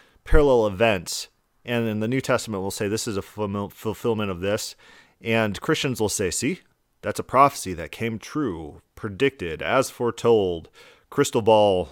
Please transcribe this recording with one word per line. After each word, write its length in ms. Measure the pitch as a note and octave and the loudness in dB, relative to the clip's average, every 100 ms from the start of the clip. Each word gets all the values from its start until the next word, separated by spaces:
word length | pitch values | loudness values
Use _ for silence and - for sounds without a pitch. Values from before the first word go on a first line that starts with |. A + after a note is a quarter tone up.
| _ _ | _ _
parallel 440 | - D#3 C#3+ B2 G#2+ | 4 6 6 4 2
events, 600 | F#2 A2+ G2 E2 - - _ _ _ - | 2 2 2 -2 -10 -10 _ _ _ -6
and 200 | A#2+ A2+ | -2 -2
in 140 | G#2+ | -2
the 80 | A2 | -2
New 120 | C3 | -2
Testament 420 | - B2 - G2+ | 0 -2 -2 -6
we'll 80 | G2 | -6
say 180 | - G#2 | -4 -4
this 200 | A2 - | -4 -4
is 100 | G2 | -6
a 40 | |
fulfill-, 460 | - - G#2 G2+ G2+ | -6 -6 -4 -4 -8
fulfillment 600 | - A2 G2 A#2+ A2 G2+ | -8 -8 -4 -2 -2 -4
of 100 | F2 | -4
this, 340 | F#2+ G#2+ - - - - _ _ | -2 -4 -6 -14 -20 -20 _ _
and 400 | A2 A2+ G#2+ F#2+ | -2 0 0 -2
Christians 400 | - - C#3+ A#2 | -2 -2 -2 -2
will 100 | G#2+ | -2
say, 200 | - F#2 | 0 -2
"See, 300 | - B2+ F#3 _ _ _ _ | -2 -4 -4 _ _ _ _
that's 180 | G2+ - | -8 -6
a 60 | |
prophecy 500 | - B2 C#3 - F#2+ | 0 6 6 4 -8
that 160 | E2+ D#2 | -8 -10
came 280 | - A2+ A2 | -6 -6 -6
true, 640 | - D3+ C3+ E2 D2 - _ | -8 -4 -4 -4 -10 -16 _
predicted, 680 | - A2 F#2+ C3+ C3+ E2+ D#2 | -12 -8 0 -2 0 -8 -4
as 260 | D2+ B2+ B2+ | 0 0 0
foretold, 800 | - A#2+ - A#2 A2 F#2+ E2+ D#2+ _ - _ - | -2 -4 0 4 4 4 -2 -8 _ -20 _ -6
crystal 320 | - C#3 B2+ | 0 0 2
ball, 480 | G#2 G#2+ G#2 F#2 E2 | 6 6 6 4 0